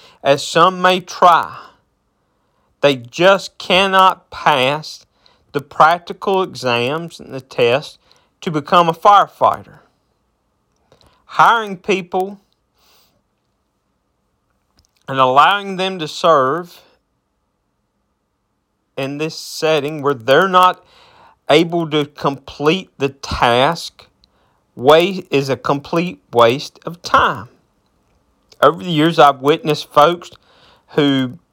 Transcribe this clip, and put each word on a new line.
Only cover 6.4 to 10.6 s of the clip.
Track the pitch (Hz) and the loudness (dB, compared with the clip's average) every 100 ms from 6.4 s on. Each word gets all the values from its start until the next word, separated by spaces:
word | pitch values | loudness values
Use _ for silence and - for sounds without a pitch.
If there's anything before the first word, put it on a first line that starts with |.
exams | 185 127 127 120 120 156 170 - | -2 -6 -4 -2 -2 -6 -10 -16
and | - | -16
the | 135 | -16
tests | - - 120 131 160 - _ _ _ _ | -12 -2 0 0 -4 -20 _ _ _ _
to | - | -8
become | 156 143 185 170 | -8 0 2 2
a | |
firefighter. | 160 214 202 151 - 117 - 101 - _ _ _ _ _ _ _ _ | 2 2 4 2 0 -2 -2 -10 -20 _ _ _ _ _ _ _ _